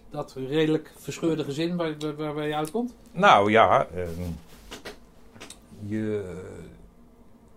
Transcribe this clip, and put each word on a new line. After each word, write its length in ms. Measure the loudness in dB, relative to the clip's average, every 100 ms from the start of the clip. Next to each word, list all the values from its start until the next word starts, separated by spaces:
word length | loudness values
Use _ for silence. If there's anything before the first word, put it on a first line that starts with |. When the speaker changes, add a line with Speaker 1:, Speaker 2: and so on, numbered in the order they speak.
| -14
Speaker 1:
dat 240 | -10 -10
redelijk 600 | -8 -4 0 2 0 -4 -18
verscheurde 460 | -14 -4 -2 -2
gezin 320 | -4 -4 -4 -2
waar, 220 | -4 -6
waar, 180 | -8 -6
waar, 180 | -6
waar 140 | -6 -4
je 80 | -4
uitkomt? 400 | -4 -4 -6 -10 -12
Speaker 2:
Nou 400 | 2 6 8 8
ja, 360 | 8 8 6 2
ehm, 220 | -6 -8 -6 -8 -10 -14 -20 -20 -18 -18 -20 -20 -20 -20 -20 -20 -20 -20 -14 -8
je 480 | -4 -2 -4 -6 -12 -14 -16 -18 -20 -20 -20 -20 -20 -20 -20 -20